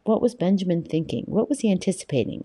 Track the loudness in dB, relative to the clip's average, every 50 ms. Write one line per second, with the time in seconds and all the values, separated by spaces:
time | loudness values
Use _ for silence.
0 | -2 0 2 2 2 0 0 0 2 2 2 2 2 0 0 0 -2 -2 -2 -2
1 | -2 -2 -4 -6 -4 -2 0 0 0 0 0 0 0 0 0 2 0 -2 -2 -2
2 | -4 -2 0 0 0 0 -4 -6 -4